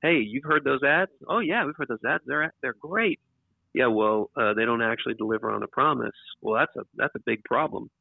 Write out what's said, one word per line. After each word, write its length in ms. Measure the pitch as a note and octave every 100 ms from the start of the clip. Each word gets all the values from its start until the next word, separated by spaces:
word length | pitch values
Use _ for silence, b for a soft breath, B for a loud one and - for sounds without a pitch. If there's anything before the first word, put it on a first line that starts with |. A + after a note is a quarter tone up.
"Hey, 140 | D3+ E3
you've 240 | G#2+ A#2+
heard 200 | D3+ D3+
those 200 | C#3 C3+
ads?" 260 | C#3 D#3 F#3+ _ -
"Oh, 120 | G#3+
yeah, 260 | F#3 G#3+ F3+
we've 100 | D3+
heard 120 | C#3+
those 160 | A2+ A#2+
ads. 160 | D#3+ B2+
They're, 260 | D3 D#3 -
they're 140 | C3 -
great." 400 | D3+ G3 A3+ D#3 _ _ _ _ _
"Yeah, 140 | - B2
well, 420 | A2 G#2+ G#2+ G#2 -
uh, 180 | A2
they 120 | G#2+ A2+
don't 180 | A#2
actually 320 | A2+ A2+ - A2+
deliver 340 | A2 A2 G#2+
on 140 | G#2+
a 40 | G#2
promise." 520 | - D3 C3+ A#2 - - -
Well, 140 | - A2
that's 160 | D3+ -
a, 80 | G#2+ -
that's 200 | - -
a 80 | -
big 180 | A2 -
problem, 440 | B2 D#3 - - _